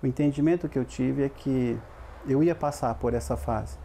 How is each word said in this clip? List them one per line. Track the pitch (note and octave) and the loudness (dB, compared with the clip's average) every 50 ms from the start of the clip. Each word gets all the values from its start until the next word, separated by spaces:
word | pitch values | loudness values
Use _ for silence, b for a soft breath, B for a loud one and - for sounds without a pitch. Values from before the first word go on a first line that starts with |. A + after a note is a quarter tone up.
o | - | 0
entendimento | C3+ B2+ - D3 D3 C#3 D3 C#3+ D#3+ E3+ F3 E3+ D3 | -2 0 2 2 2 4 4 4 4 4 4 0 -2
que | - C#3 | -2 -2
eu | B2 | -2
tive | A#2+ - - B2+ C3 C3+ C#3 C#3 | -2 -2 -2 0 0 2 2 0
é | C#3 | -2
que | - - - C3+ C3 C3 B2 A#2+ A#2 A2 A2 - - - - - - - - | -2 -4 -2 0 2 2 2 2 0 -2 -6 -12 -16 -16 -16 -16 -16 -12 -2
eu | C#3+ C3+ C#3 | 0 2 4
ia | D#3 F3 E3 | 4 4 2
passar | - - D3 C#3+ - - B2 A2+ | 2 0 -2 -2 0 -2 -2 -2
por | - - A#2+ A2+ | 0 0 0 0
essa | A#2 - - B2 | 0 0 -2 -4
fase. | A2+ - - A#2 G#2+ A2 - - - - | -2 0 0 0 -2 -2 -4 -10 -12 -14